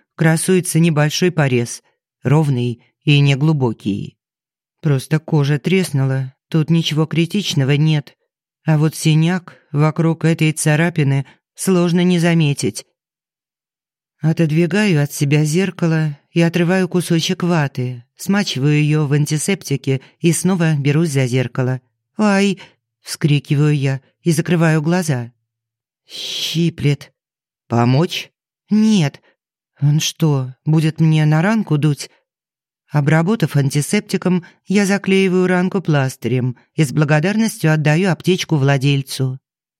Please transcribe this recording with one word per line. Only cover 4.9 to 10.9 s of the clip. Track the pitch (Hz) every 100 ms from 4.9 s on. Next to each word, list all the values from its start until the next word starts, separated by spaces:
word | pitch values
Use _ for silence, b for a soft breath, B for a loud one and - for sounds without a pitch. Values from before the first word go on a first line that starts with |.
| 135 - 156
кожа | - 156 139 147
треснула, | - 190 180 139 135 135 131 - -
тут | 165 151
ничего | 165 160 151 156
критичного | 151 165 208 180 - 131
нет. | 143 156 156 - _ _ _ _ _
А | - 156
вот | 156
синяк | - 160 156 160 185 175 - _
вокруг | 143 156 156 165 165
этой | 160 165 156
царапины | 151 156 151 170